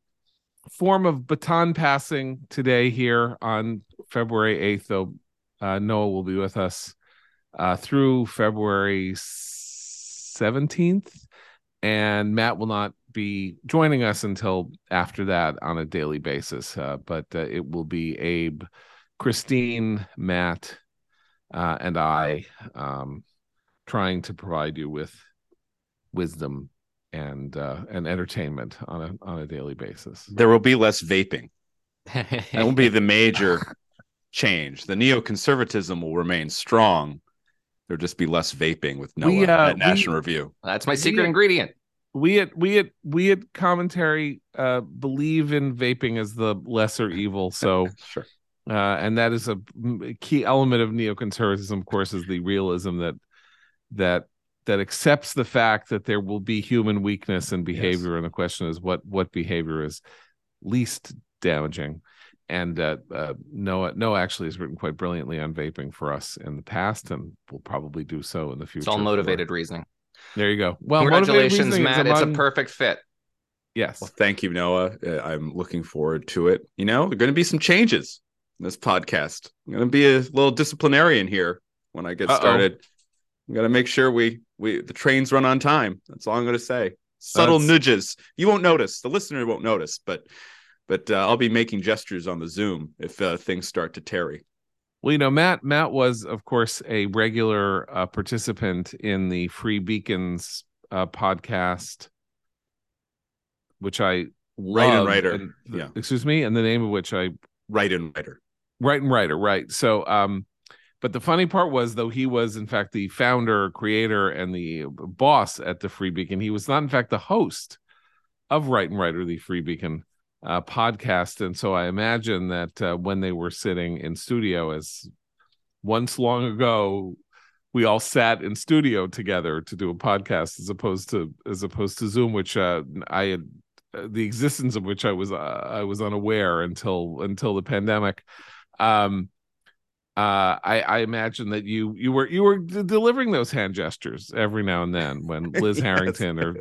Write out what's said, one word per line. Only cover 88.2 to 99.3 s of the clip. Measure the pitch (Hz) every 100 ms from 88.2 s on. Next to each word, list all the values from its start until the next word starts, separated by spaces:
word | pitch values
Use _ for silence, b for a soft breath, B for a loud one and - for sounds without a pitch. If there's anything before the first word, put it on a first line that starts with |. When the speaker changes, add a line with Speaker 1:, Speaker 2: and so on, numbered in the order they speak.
| b b
Speaker 2:
You | 190
won't | 208
notice. | 180 160 104 -
The | 127
listener | 185 196 143 117
won't | 110
notice, | 113 107 76 -
but, | - 87 - B B B B B -
but, | 92 -
uh, | 101
I'll | 95 117
be | 120
making | 113 117 104
gestures | 92 107 - 92 87
on | 85
the | 82
Zoom | 85 104 85 78 -
if, | - -
uh, | 92 87
things | - 90 90
start | - 82
to | -
tarry. | - 90 82 78 _ _ _ _ _ _
Speaker 1:
Well, | 131
you | 147
know, | 139
Matt, | 143 175 180
Matt | 139 147 156
was, | 131 127 120
of | 92 104
course, | - 123 113 - -
a | 110 101
regular, | 104 110 113 110 107 101 95 -
uh, | 90 92
participant | - 95 117 - 104 104 90 87
in | - 107 98
the | 92